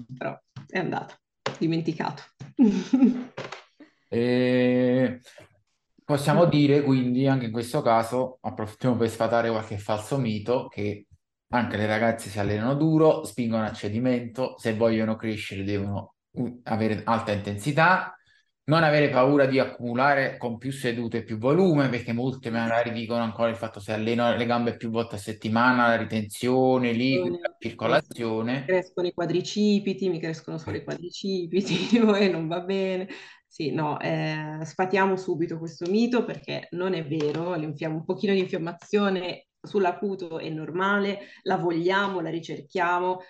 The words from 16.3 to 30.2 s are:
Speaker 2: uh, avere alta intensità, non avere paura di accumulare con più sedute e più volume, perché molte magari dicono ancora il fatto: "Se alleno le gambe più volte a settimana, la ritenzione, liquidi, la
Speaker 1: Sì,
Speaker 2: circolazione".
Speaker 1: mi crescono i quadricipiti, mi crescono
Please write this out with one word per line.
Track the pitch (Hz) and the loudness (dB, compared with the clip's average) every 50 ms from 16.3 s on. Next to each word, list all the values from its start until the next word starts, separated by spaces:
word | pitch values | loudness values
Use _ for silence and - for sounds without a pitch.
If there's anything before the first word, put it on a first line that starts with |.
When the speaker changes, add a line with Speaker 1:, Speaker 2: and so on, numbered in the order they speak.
Speaker 2:
uh, | - - 123 - - - - | -8 -6 -6 -6 -6 -10 -6
avere | 120 110 104 110 107 107 - - | -4 -2 0 0 0 0 -2 0
alta | 110 117 110 - 107 | 0 0 0 0 -2
intensità, | 104 98 101 101 101 101 - 147 147 160 160 180 185 - - - - - _ _ _ _ _ _ _ _ - | -2 -2 -2 -6 -6 -4 -4 -2 2 4 6 6 6 4 0 -6 -12 -18 _ _ _ _ _ _ _ _ -2
non | - 151 165 160 | 2 4 4 4
avere | 151 151 151 143 135 | 4 4 4 4 4
paura | 131 127 127 139 147 143 135 | 4 4 6 6 6 6 6
di | 127 127 131 | 4 4 2
accumulare | 120 - - - 120 120 120 123 135 143 143 139 131 123 - | 2 0 -2 -8 -8 -4 0 2 4 4 4 4 2 -2 -4
con | - 127 123 113 | -6 -8 -8 -8
più | - - 135 | -6 -8 -10
sedute | 135 - - 123 117 120 120 113 117 113 | -8 -4 -2 -2 -2 -2 -4 -4 -4 -4
e | - | -4
più | - 113 | -6 -8
volume, | 107 113 131 147 175 196 185 156 143 139 123 | -2 2 2 4 6 6 4 4 4 2 2
perché | 120 117 - 117 117 | 0 -2 -4 -4 -4
molte | 117 123 131 - - - 117 | -2 -2 -4 -4 -4 -6 -4
magari | 113 117 113 117 117 120 120 120 | -2 -2 0 0 2 0 0 0
dicono | 110 117 117 107 117 117 117 | -4 -6 -4 -2 -2 -2 -2
ancora | 113 110 - 117 113 | -2 -2 0 0 0
il | 110 | 0
fatto: | - 113 110 - 104 | -2 -8 -10 -10 -10
"Se | 98 - 110 | -8 -6 -4
alleno | 107 110 113 117 117 120 120 107 | -2 0 0 0 2 2 2 2
le | 110 120 | 2 0
gambe | 117 120 117 120 117 - | 0 0 0 0 -2 -2
più | - 120 113 | -4 -6 -4
volte | 110 113 113 - - | -2 -2 -4 -4 -6
a | 104 | -10
settimana, | - 113 107 - - 110 110 113 120 127 123 123 120 | -8 -10 -10 -6 -4 0 2 4 4 4 4 4 4
la | 117 117 | 4 4
ritenzione, | 110 107 98 110 110 107 101 - - 120 123 127 131 131 131 127 127 123 120 117 | 2 0 -2 -4 -4 -4 -4 -8 -4 0 2 2 4 4 4 4 2 2 0 0
liquidi, | 117 127 131 135 123 - - 175 - | 0 2 2 2 0 0 -2 -4 -4
la | - - - _ | -6 -8 -10 _
Speaker 1:
Sì, | |
Speaker 2:
circolazione". | - 113 - - 110 113 127 156 - - - 127 117 113 110 110 113 123 131 | -10 -10 -8 -4 0 2 2 2 2 -2 -8 -6 -4 -2 -2 -2 -2 -2 -4
Speaker 1:
mi | 139 131 | -4 -2
crescono | 156 185 180 180 - - 185 180 | 0 -2 -2 -2 -4 -6 -4 -4
i | 175 - | -4 -2
quadricipiti, | - 170 160 160 180 180 - - 208 208 208 202 196 - 196 185 - 196 185 | -4 -4 0 0 -2 -2 -2 -2 2 2 4 4 2 2 -2 -4 -2 -2 -2
mi | 170 | -2
crescono | 160 | -2